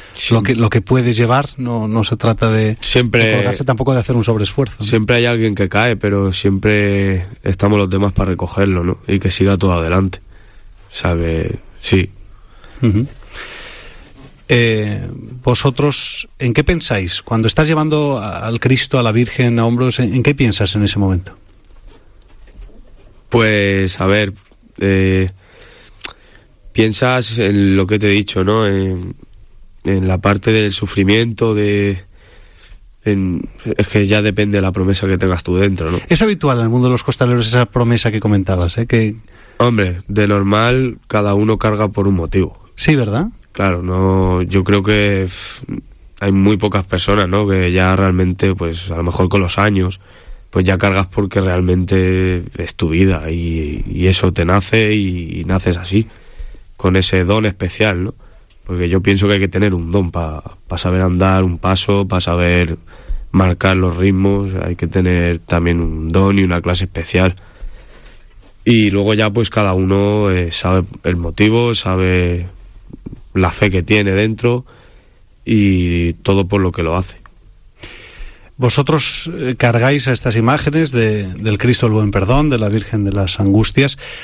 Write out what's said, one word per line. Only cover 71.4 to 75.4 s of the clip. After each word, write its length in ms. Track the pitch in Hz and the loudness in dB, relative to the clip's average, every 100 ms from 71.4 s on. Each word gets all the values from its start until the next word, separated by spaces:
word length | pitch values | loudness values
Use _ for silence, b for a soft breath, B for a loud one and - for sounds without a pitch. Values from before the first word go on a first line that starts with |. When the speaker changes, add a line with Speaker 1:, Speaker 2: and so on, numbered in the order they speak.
| 107 117 120 | 2 4 2
Speaker 1:
sabe 720 | 110 92 92 92 90 87 85 87 - - - - - - - - | 0 -2 0 2 2 0 -2 -6 -12 -20 -20 -20 -18 -18 -18 -6
la 160 | 95 90 | 0 0
fe 200 | - 104 | 2 0
que 120 | 92 | 0
tiene 300 | 85 107 101 | 0 0 2
dentro 520 | 95 110 107 120 123 - b b b b b b _ | 0 0 0 -2 -2 -6 b b b b b b _